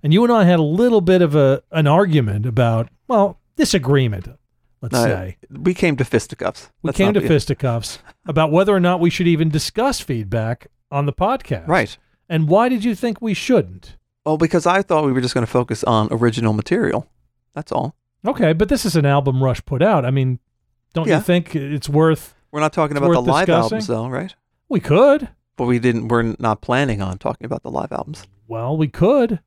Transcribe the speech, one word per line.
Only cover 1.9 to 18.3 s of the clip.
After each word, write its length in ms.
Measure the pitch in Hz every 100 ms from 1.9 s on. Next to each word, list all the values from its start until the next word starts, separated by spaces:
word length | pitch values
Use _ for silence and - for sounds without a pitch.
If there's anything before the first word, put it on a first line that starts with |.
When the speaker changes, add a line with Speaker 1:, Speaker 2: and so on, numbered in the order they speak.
| 156 202 156 110 104 113
Speaker 1:
about, 440 | 113 120 113 117 _ _
well, 320 | 233 196 - _ -
disagreement, 720 | 311 190 127 143 127 101 - - _ _ _ _
let's 120 | 117
Speaker 2:
Uh, 100 | 123 117
Speaker 1:
say. 320 | 95 92 - -
Speaker 2:
we 240 | - -
came 220 | 180 180 135
to 80 | 123
fisticuffs. 640 | 113 - - 92 - - _
Speaker 1:
We 60 | 160
Speaker 2:
Let's 80 | -
Speaker 1:
came 100 | 196
Speaker 2:
not 60 | 208
Speaker 1:
to 60 |
Speaker 2:
be 60 | -
Speaker 1:
fisticuffs 720 | 156 - 139 135 117 110 - - _ -
about 240 | 156 156
whether 240 | 160 196 196
or 40 |
not 200 | 175 180
we 100 | 170
should 180 | - 170
even 220 | 165 160
discuss 500 | 156 - - 254 254
feedback 680 | - 123 104 113 110 120 - _ _
on 160 | 143 147
the 60 |
podcast. 540 | - 190 262 - - -
Speaker 2:
Right. 300 | 175 110 - _ _ _
Speaker 1:
And 180 | 165 156
why 220 | 185 240
did 140 | 254
you 100 | 220
think 260 | 208 240 208
we 100 | 226
shouldn't? 640 | 190 - 240 101 92 - - _ _ -
Speaker 2:
Oh, 120 | 156
because 300 | 160 175 165
I 140 | 185
thought 220 | 196 160 147
we 80 |
were 80 | 127
just 120 | 127
gonna 140 | - 117
focus 360 | 127 123 110 -
on 240 | 113 107
original 400 | 117 120 113 113
material. 540 | 107 - 185 208 113 - _ _ _ _ -
That's 160 | 165
all. 240 | - 135 - _ _
Speaker 1:
Okay, 260 | 165